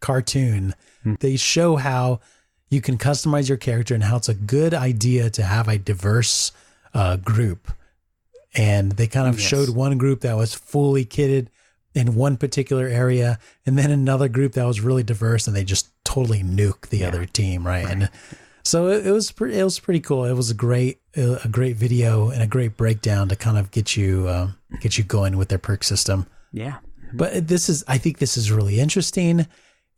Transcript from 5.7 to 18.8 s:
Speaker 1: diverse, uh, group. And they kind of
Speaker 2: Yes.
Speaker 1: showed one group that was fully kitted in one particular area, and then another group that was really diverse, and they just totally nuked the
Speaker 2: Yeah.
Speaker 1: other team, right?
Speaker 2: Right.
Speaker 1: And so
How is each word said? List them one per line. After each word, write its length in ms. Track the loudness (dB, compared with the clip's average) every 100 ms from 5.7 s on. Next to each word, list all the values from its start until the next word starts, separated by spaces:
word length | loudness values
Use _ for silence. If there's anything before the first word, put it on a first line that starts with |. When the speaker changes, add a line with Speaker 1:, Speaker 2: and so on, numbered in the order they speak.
| -2
Speaker 1:
diverse, 760 | -2 -2 0 2 2 -2 -4 -8 _ _ _
uh, 220 | -2 0 0
group. 540 | 0 0 0 -2 -8 -12 _ _ _ _ _ -20 _
And 380 | 0 2 2 0
they 140 | 0 -2
kind 220 | 0 0
of 100 | 0
Speaker 2:
Yes. 100 | 0
Speaker 1:
showed 200 | 0 0
one 280 | 0 0 0
group 220 | 0 0
that 160 | -2 0
was 180 | -2
fully 500 | -4 -4 0 2 2
kitted 440 | 0 0 0 0 -2 _ _ _ _
in 200 | 0 0
one 220 | 2 0 0
particular 500 | -2 -2 -2 -2 0
area, 520 | 0 2 2 0 -2 -8 _
and 140 | 0 2
then 120 | 2
another 380 | 2 2 2 0
group 240 | 0 0
that 140 | 0 0
was 140 | 0
really 220 | 0 0
diverse, 440 | 0 0 0 0 0
and 100 | -2
they 80 |
just 240 | -2 -2 -4 _
totally 380 | -4 -2 0 0
nuked 460 | 0 2 0 0 -4
the 80 | -2
Speaker 2:
Yeah. 100 | -2
Speaker 1:
other 160 | -4 -4
team, 400 | -2 -2 -2 -2
right? 180 | -2
Speaker 2:
Right. 80 | -2
Speaker 1:
And 180 | -2 -2 -4 -20 -20 -20 _
so 240 | -2 0